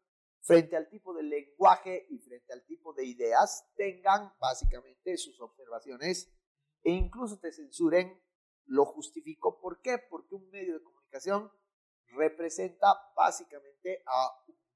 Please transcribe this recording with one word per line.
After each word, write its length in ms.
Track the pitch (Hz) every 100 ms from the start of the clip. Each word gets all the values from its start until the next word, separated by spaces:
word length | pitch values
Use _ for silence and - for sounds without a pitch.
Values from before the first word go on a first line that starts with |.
| _ _ _ _
frente 360 | - 170 160 165
al 120 | 156
tipo 240 | 208 185
de 120 | 170
lenguaje 840 | 151 147 139 - 185 180 185 185 -
y 100 | 127
frente 340 | - 123 -
al 120 | 127 -
tipo 260 | 165 -
de 120 | -
ideas, 640 | 131 120 117 135 202 - -
tengan 580 | - 202 180 190 202 202 -
básicamente 760 | 131 131 143 127 131 131 - 170
sus 240 | 151 -
observaciones 920 | 117 _ 127 117 139 123 160 180 - _ _ _ _ _
e 80 | -
incluso 480 | 180 - 233 240 208
te 100 | 165
censuren, 720 | 156 143 - 165 170 185 - _ _ _ _ -
lo 180 | 135
justifico. 760 | 139 - 147 - - 156 180 -
¿Por 200 | 185 175
qué? 160 | 254 247
Porque 380 | - 170 - 196
un 120 | 190
medio 240 | 196 185
de 100 | 160
comunicación 680 | - _ _ 135 165 202 214 _ _ _ _ _ _ 135
representa 800 | 156 156 170 170 185 175 196 196 - -
básicamente 840 | 165 - 180 147 139 _ 180 185 -
a 380 | 127 131 - _
un 80 | _ _